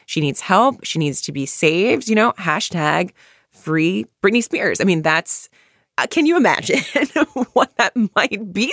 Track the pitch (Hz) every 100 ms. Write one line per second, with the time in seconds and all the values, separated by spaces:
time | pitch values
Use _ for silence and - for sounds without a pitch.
0 | - - 147 - - 190 262 - - 160
1 | 147 131 - 143 139 - 156 165 220 277
2 | 233 214 233 - 175 156 - 175 151 156
3 | 180 - - _ _ - - 160 165 196
4 | 226 _ 196 233 226 - 180 - 196 165
5 | 160 160 - - - _ _ _ _ -
6 | 247 330 302 339 220 - - 269 - 294
7 | 311 311 311 - 247 - - - 226 247
8 | 208 - 262 202 214 185 247